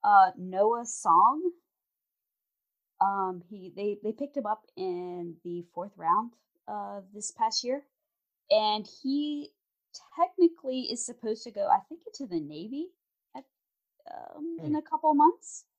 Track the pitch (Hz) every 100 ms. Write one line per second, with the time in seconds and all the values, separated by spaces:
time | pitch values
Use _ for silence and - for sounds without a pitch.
0 | 208 202 185 - 180 185 214 233 240 -
1 | 202 170 214 294 370 349 _ _ _ _
2 | _ _ _ _ _ _ _ _ _ _
3 | 196 196 190 185 - 202 185 - 208 208
4 | 208 226 277 285 208 214 _ - 185 175
5 | 180 180 170 165 175 175 170 - 196 190
6 | 165 180 233 _ _ _ - 208 202 202
7 | 190 202 208 - 220 226 247 277 - _
8 | _ _ _ _ _ 214 214 214 208 -
9 | 262 277 294 294 285 _ _ _ _ -
10 | _ - 359 370 339 330 269 262 247 240
11 | - 240 226 220 240 208 202 - - 330
12 | - - 262 175 147 151 202 269 359 _
13 | _ _ _ 269 - _ _ _ _ _
14 | - - - 50 311 330 311 302 311 311
15 | 320 294 302 - - - _